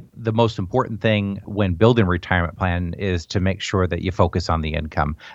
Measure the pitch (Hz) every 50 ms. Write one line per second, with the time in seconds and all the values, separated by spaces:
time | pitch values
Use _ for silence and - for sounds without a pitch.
0 | - - - - 117 113 110 113 117 113 - - 98 90 120 127 127 - 110 101
1 | - 113 107 104 98 101 98 101 - - 98 98 104 92 85 80 110 113 120 117
2 | 104 87 87 87 - - 92 90 85 80 - - 98 92 87 87 90 87 85 -
3 | 101 98 90 87 - - - 101 90 95 95 95 - - - 98 92 90 90 85
4 | 80 92 87 - 92 82 - 90 82 - 82 80 78 78 76 78 78 78 - 82
5 | 80 73 73 - - - -